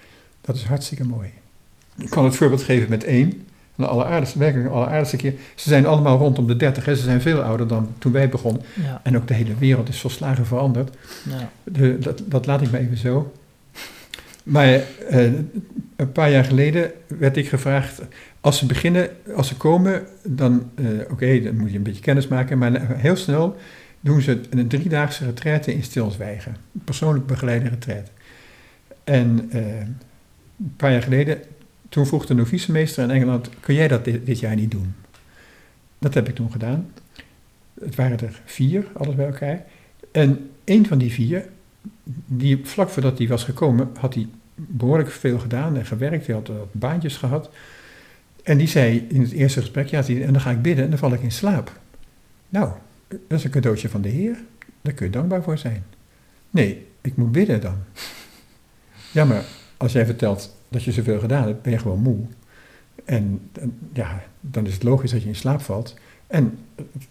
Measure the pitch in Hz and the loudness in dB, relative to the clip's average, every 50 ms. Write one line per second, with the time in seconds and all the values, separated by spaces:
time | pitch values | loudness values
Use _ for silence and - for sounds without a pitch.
0 | _ _ _ - _ _ _ _ - - 123 127 107 101 139 139 139 - - 131 | _ _ _ -20 _ _ _ _ -8 -6 -6 -4 -4 -4 -4 -4 -4 -6 -8 -6
1 | 131 123 120 113 98 95 - - - - _ - _ _ _ _ _ _ _ - | -4 -4 -4 -6 -8 -10 -12 -16 -20 -20 _ -20 _ _ _ _ _ _ _ -14
2 | - - - 160 135 131 131 - 160 139 127 131 135 - 127 123 110 107 113 110 | -10 -4 0 4 4 4 4 4 4 4 4 2 0 2 2 2 2 2 0 -2
3 | - - 135 123 139 175 196 - - - - _ _ _ _ - 127 - - 117 | 0 2 4 4 4 4 2 -4 -10 -20 -20 _ _ _ _ -4 -2 0 0 0
4 | 127 135 170 165 139 - - 151 143 156 135 127 120 131 - 123 123 - 151 156 | 0 0 0 -2 -2 -2 0 0 2 2 2 2 0 0 0 0 0 0 0 0
5 | 147 - - 120 - 135 135 - - - - - - 151 147 139 135 156 156 151 | -2 0 -2 -2 -2 -2 -4 -4 -8 -18 -18 -8 0 4 4 6 6 6 6 4
6 | 147 143 131 131 147 147 131 127 123 117 120 120 160 139 135 135 - 147 147 135 | 6 6 4 6 4 4 2 2 2 2 2 2 2 2 0 0 0 0 0 0
7 | 123 123 127 123 123 165 165 147 135 117 110 113 120 113 113 113 110 107 117 - | 2 2 2 2 2 2 2 2 0 0 0 0 0 0 0 0 -2 -2 -4 -4
8 | - 131 120 135 139 131 135 131 - 117 110 131 - - - - 165 139 131 123 | 0 0 2 4 2 2 2 0 -2 -2 -2 -2 -4 -8 -8 -6 -4 -4 -4 -4
9 | - 131 131 117 117 120 127 110 117 107 104 113 135 131 131 127 113 127 131 - | -2 0 0 0 2 0 0 0 0 -2 -2 0 2 4 4 4 2 -2 -4 -6
10 | - 131 - - 156 143 131 131 120 113 123 123 139 139 120 117 135 131 - - | -6 -8 -6 -4 -4 -2 0 0 0 0 0 0 2 2 2 0 0 -4 -6 -14
11 | - - - - - 139 131 131 123 113 - - - - 185 139 135 127 127 127 | -20 -20 -18 -14 -10 -8 -8 -8 -8 -10 -14 -16 -12 -6 0 4 4 4 4 2
12 | 127 - - - - - 139 131 113 139 135 143 - 117 120 123 123 120 120 113 | -2 -4 -4 -6 -6 -4 -2 -2 0 0 0 0 0 0 0 0 -2 -2 -2 -2
13 | 117 127 123 143 156 143 - - - _ _ _ _ _ - - - - - - | -2 0 0 0 -2 -4 -8 -18 -20 _ _ _ _ _ -20 -18 -18 -18 -18 -20
14 | - - - - - - - - - - 143 151 143 131 127 135 135 - - - | -20 -20 -20 -20 -20 -20 -20 -14 -4 0 4 6 6 8 6 6 4 0 -8 -12
15 | - - 151 127 123 117 123 151 151 - - 214 - - - - - - - - | -4 2 4 6 6 6 4 0 -2 -6 -6 -10 -10 -10 -10 -12 -12 -10 -6 -4
16 | 147 135 - - 160 147 143 135 131 131 135 127 143 151 151 175 170 165 - - | -4 -2 0 2 4 6 6 6 6 6 4 4 4 4 4 2 0 0 -2 -10
17 | - - 147 165 156 135 135 - 143 - - 131 - 139 139 139 131 - - - | -16 -14 -4 0 2 2 2 2 0 0 0 -2 0 0 0 0 0 -2 -6 -14
18 | - - - - - - - _ - 143 135 - 139 127 131 - - 170 175 180 | -16 -16 -18 -20 -20 -20 -10 _ 0 2 2 2 2 0 0 2 2 2 2 2
19 | 180 170 - - - - - - 135 - 139 - - 156 165 180 185 196 190 185 | 2 0 -2 -10 -16 -8 -2 -2 -2 -2 -2 0 2 4 4 6 4 4 2 0
20 | 190 - - - - 202 131 123 131 123 123 120 117 - - - 135 113 107 107 | -4 -8 -16 -14 -8 -6 -2 0 2 4 4 2 0 -2 -6 -4 -4 -2 -2 -4
21 | 107 - 131 - 127 127 131 123 110 107 113 107 104 107 98 101 101 107 98 - | -4 -6 -6 -2 2 4 4 4 2 2 -2 -2 -2 -2 -2 -2 -4 -4 -6 -4
22 | - - 139 139 135 135 135 127 127 131 143 131 123 120 120 127 120 113 131 - | 0 2 2 2 2 2 0 0 0 0 0 2 2 2 2 0 0 -2 -2 0
23 | 107 156 185 185 185 - 143 151 165 180 196 - - - - - - - - _ | 2 2 2 2 0 0 0 0 0 0 -2 -6 -12 -20 -20 -20 -20 -20 -14 _
24 | - 143 147 147 131 139 127 - - - - 127 120 113 135 135 170 185 156 147 | 0 2 2 4 4 2 0 -2 -2 -2 0 0 0 0 0 -2 -2 0 0 0
25 | 147 139 - - 135 123 117 117 - 156 151 151 151 - - 156 123 - - 131 | 0 -2 -4 -6 -6 -6 -6 -4 -2 0 0 0 0 -2 -2 -4 -4 -4 -2 -2
26 | 113 104 95 92 104 104 104 101 - - 120 - - - - 202 - - 135 - | -2 -2 -4 -6 -8 -10 -10 -10 -10 -12 -14 -14 -14 -14 -14 -12 -8 -6 -4 -2
27 | 160 156 151 135 131 135 131 120 - 123 117 117 127 117 123 117 - 120 107 101 | 0 0 2 0 0 -2 -2 -2 0 0 0 0 0 -2 -4 -4 -6 -6 -8 -8
28 | 98 - - - - - - - - - - - - - _ _ _ - - - | -8 -12 -18 -20 -20 -20 -20 -20 -20 -20 -20 -20 -20 -20 _ _ _ -20 -20 -12
29 | - - 143 127 123 120 117 117 113 - - 120 113 104 107 110 104 107 127 131 | -4 0 2 4 4 4 2 2 0 -2 -4 -4 -4 -4 -6 -8 -8 -8 -10 -12
30 | - - _ - _ _ _ _ _ _ _ - 214 143 - - - 139 131 120 | -14 -20 _ -20 _ _ _ _ _ _ _ -12 -10 -10 -6 -2 0 2 2 2
31 | 120 131 127 131 147 147 156 - - - - - - - _ _ - - - 147 | 2 2 2 2 2 2 0 -4 -6 -14 -20 -20 -20 -20 _ _ -16 -6 0 0
32 | 143 135 - 151 - - 135 123 120 117 - 180 - - 156 156 156 156 - - | 2 2 2 -2 0 2 2 2 2 2 0 -2 -2 0 0 2 2 0 0 -2
33 | 127 120 131 131 123 123 127 120 120 - - - - - 139 147 160 156 131 113 | -2 2 2 2 2 2 2 -2 -4 -6 -12 -8 -2 0 2 4 4 4 2 2
34 | 117 127 117 120 - 131 123 104 113 110 107 107 107 107 107 98 95 92 95 - | 0 0 -4 -2 -2 -2 -4 -2 -2 -2 0 0 0 0 -2 -4 -4 -6 -8 -10
35 | - - _ - - _ - - - - _ _ _ _ _ _ _ _ _ - | -14 -20 _ -20 -20 _ -20 -20 -20 -20 _ _ _ _ _ _ _ _ _ -4
36 | - 143 - 151 113 - 120 - - 117 - 113 113 117 131 156 180 - - - | -4 -2 0 0 0 -2 -2 -4 -6 -6 -6 -6 -4 -4 -4 -4 -4 -6 -12 -20
37 | - _ _ - - _ _ _ _ _ _ _ _ _ _ - - 104 - - | -20 _ _ -20 -20 _ _ _ _ _ _ _ _ _ _ -14 -12 -8 -4 -2
38 | 127 131 120 110 117 110 - - - - - - 131 135 170 196 202 - - - | 0 0 0 -2 -4 -8 -10 -12 -18 -12 -4 0 0 2 2 0 -2 -4 -6 -6
39 | - 151 139 135 139 143 135 - 147 143 151 180 - - - - _ _ _ _ | -6 -4 -2 -2 -2 -4 -4 -6 -6 -6 -6 -6 -8 -14 -20 -20 _ _ _ _
40 | - - - 160 151 135 139 - - - - - _ - 190 220 208 - 156 135 | -14 -6 0 2 4 4 2 0 -2 -12 -20 -10 _ 4 4 6 6 6 4 2
41 | 123 120 117 - 117 117 170 185 185 - - - _ _ _ _ - 208 - _ | 2 0 0 0 -2 0 -2 -4 -6 -8 -16 -20 _ _ _ _ -20 -20 -20 _
42 | - - 123 - - - 131 123 131 139 135 135 139 - - - 190 180 - - | -16 -14 -14 -12 -8 -6 -4 0 2 2 2 0 0 -4 -2 -2 -2 -2 0 0
43 | 131 131 131 - 120 113 123 117 - - 131 - 160 147 120 117 135 131 - - | 0 0 0 0 0 0 0 -2 -2 -4 -4 0 2 2 4 2 2 0 -4 -6
44 | - 131 - 117 107 - - - - _ _ - 160 - - 117 120 123 131 - | -6 -4 -4 -4 -6 -8 -8 -18 -20 _ _ -18 -12 -8 -6 -2 0 2 2 2
45 | 151 - - - - 143 123 120 117 120 120 123 147 165 151 127 110 - - 107 | 0 0 -4 -4 -2 -2 -2 -2 -2 -4 -4 -4 -2 -2 -2 -4 -4 -4 -6 -4
46 | 131 147 165 156 - - 113 107 110 - 110 107 104 98 - 107 101 131 165 175 | -4 -2 -4 -4 -4 -4 -6 -6 -6 -8 -10 -10 -10 -10 -8 -6 -4 -4 -2 -2
47 | 160 151 135 - - 123 131 156 151 - - - - - - - - - - - | -4 -6 -6 -6 -4 -2 -2 -4 -4 -8 -16 -20 -20 -20 -20 -20 -20 -20 -20 -20
48 | - - - _ _ _ _ - - - 156 139 160 156 - 156 127 117 113 117 | -20 -20 -20 _ _ _ _ -8 0 2 4 4 4 4 4 4 4 4 4 2
49 | 117 - 160 131 123 120 - 156 135 135 - - 107 - - 135 139 139 - 151 | 0 0 2 2 2 2 2 2 2 2 2 0 -4 -4 -2 -4 -4 -2 -2 -2
50 | 131 - 120 123 135 - 135 135 135 127 123 113 120 170 175 135 127 - 156 135 | 0 0 -2 -2 2 2 2 2 2 2 0 0 2 2 2 2 2 0 0 0
51 | - 135 123 120 131 120 - - - 202 202 147 - - - - - - - - | 0 0 0 0 -2 -4 -4 -2 0 0 0 0 -2 -6 -10 -20 -20 -20 -20 -20
52 | - - _ _ _ _ _ _ _ _ 185 196 196 110 90 - - - _ _ | -20 -20 _ _ _ _ _ _ _ _ -2 -2 0 -2 -4 -8 -14 -20 _ _
53 | _ - - - - - 156 147 - 135 - 143 117 120 107 107 - 110 - 104 | _ -16 -16 -14 -8 -4 -2 -2 -2 0 0 0 2 2 0 0 -2 -4 -4 -4
54 | 101 101 113 147 196 226 240 226 - - _ - - _ - _ - 143 - - | -2 -2 -2 -2 -2 -2 -4 -6 -10 -18 _ -20 -20 _ -16 _ -6 -6 -4 -4
55 | 101 90 98 120 165 180 190 185 170 170 156 147 - 127 110 98 92 - - - | -4 -4 -2 -2 -2 0 -2 -2 -2 -2 -4 -4 -4 -4 -6 -6 -8 -10 -16 -20
56 | _ _ _ _ _ _ _ _ _ _ - 175 117 98 98 - - - - _ | _ _ _ _ _ _ _ _ _ _ 0 2 2 2 0 -4 -12 -20 -16 _
57 | - 131 - - 120 117 117 160 202 - - 107 - 95 92 98 95 - - - | -8 -4 -2 0 0 2 4 2 2 2 2 0 -2 -2 -6 -6 -8 -10 -14 -16
58 | - - - - - - - - _ _ _ _ _ _ _ _ _ _ - - | -16 -16 -18 -18 -20 -20 -20 -20 _ _ _ _ _ _ _ _ _ _ -20 -20
59 | - - - 156 151 135 113 101 - - - - - - - - 131 123 - 131 | -14 -4 0 2 4 4 4 2 -2 -6 -12 -20 -20 -20 -8 -4 -2 0 2 2
60 | 113 113 113 - 117 107 98 98 - - - - _ - - 117 - 123 117 120 | 2 2 2 0 0 0 0 0 -4 -10 -18 -20 _ -8 -6 -6 -2 -2 -2 -2
61 | 110 104 107 101 113 110 135 143 123 107 110 110 - 127 117 113 - 107 92 98 | 0 0 0 0 0 0 0 0 0 0 -2 -4 -2 -2 -2 -2 0 -2 0 0
62 | 113 131 117 98 113 - - - - _ _ - - - _ - _ _ _ - | 2 2 0 0 -2 -8 -10 -16 -20 _ _ -20 -20 -20 _ -20 _ _ _ -16
63 | - - 131 113 104 101 98 - - - - - - 123 - - - - - 123 | -6 -2 -2 0 0 -2 -4 -6 -8 -12 -14 -10 -8 -8 -8 -8 -12 -12 -8 -6
64 | 110 - 87 95 - - - _ - 139 131 117 107 98 95 92 120 120 131 135 | -6 -6 -8 -10 -12 -14 -20 _ -14 -8 -6 -4 -4 -4 -4 -2 0 2 2 2
65 | 131 120 120 113 98 104 104 - - 131 143 147 - - 95 101 117 - - - | 2 0 -2 -2 -4 -4 -6 -4 -2 -2 -2 -2 -2 -6 -6 -6 -8 -10 -14 -20
66 | - - - _ _ - 233 165 131 110 - - - - - - 147 - - 131 | -20 -20 -20 _ _ -4 0 0 2 0 0 -4 -14 -18 -18 -18 -16 -14 -14 -16
67 | - - | -16 -16